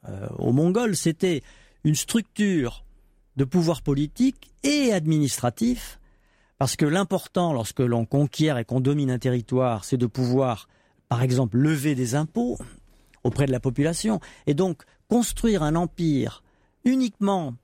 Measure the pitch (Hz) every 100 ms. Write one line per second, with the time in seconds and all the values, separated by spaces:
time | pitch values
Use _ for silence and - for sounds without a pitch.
0 | - 98 101 - - 127 170 190 240 180
1 | 170 160 190 156 - - _ _ 151 151
2 | - 233 208 - 208 175 120 - - -
3 | _ _ _ - 135 180 165 170 - 139
4 | 147 - 254 - - _ 277 294 262 196
5 | 156 156 143 - 120 - 117 123 - -
6 | _ _ _ _ _ _ 131 - 151 170
7 | 190 - - - 175 139 110 - 123 117
8 | 117 139 147 - 156 131 117 127 131 147
9 | 135 123 131 123 113 127 127 113 - 131
10 | 120 - 123 127 131 110 - _ _ _
11 | _ 120 131 127 127 117 147 156 143 135
12 | 123 135 156 226 240 - - - - _
13 | _ _ 123 - 139 123 135 120 151 170
14 | 214 202 - - - 147 185 160 - _
15 | _ 233 233 - 233 202 151 160 175 -
16 | 165 139 117 - _ _ _ _ 247 262
17 | 247 - 196 196 151 120